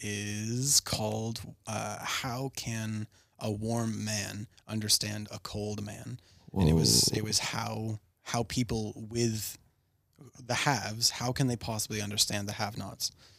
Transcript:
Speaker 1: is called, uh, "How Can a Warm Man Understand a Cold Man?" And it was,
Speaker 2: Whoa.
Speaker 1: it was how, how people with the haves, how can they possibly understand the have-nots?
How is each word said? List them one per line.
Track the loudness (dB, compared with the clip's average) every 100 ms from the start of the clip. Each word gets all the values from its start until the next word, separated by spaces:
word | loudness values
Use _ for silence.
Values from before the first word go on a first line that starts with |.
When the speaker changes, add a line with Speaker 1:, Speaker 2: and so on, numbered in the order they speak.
Speaker 1:
is | -4 -4 -4 -4 -2 0 4 4
called, | 4 0 0 0 -2 -4 -8 -14 -6
uh, | -4 -4 -6
"How | -4 -4 -2 -4 -6 -6
Can | -4 -4 -2 -4 -6 _ _ -6
a | -2
Warm | -2 0 0 0 -2
Man | -2 -2 -4 -6 -10 _ -6
Understand | -2 2 2 2 -4 -8
a | -10
Cold | -8 -4 -4 -4 -6
Man?" | -8 -10 -12 -14 -20 -6
And | 4 6
it |
was, | 8 8 8 6
Speaker 2:
Whoa. | 4
Speaker 1:
it |
was | 2 2
how, | 2 -2 -4 -4 -4 -6 -8 _
how | -4 -2
people | 0 0 0 0 -2 -6
with | -6 0 2 2 -4 -8 _ _ _ _ _ -20 -20 -12
the | -4
haves, | 0 2 2 0 2 2
how | 2 -2
can | 2 2
they | 2
possibly | -2 -4 -2 -2
understand | -2 2 2 2 -2
the |
have-nots? | -2 -4 -4 -8 -6 -6 -6 -20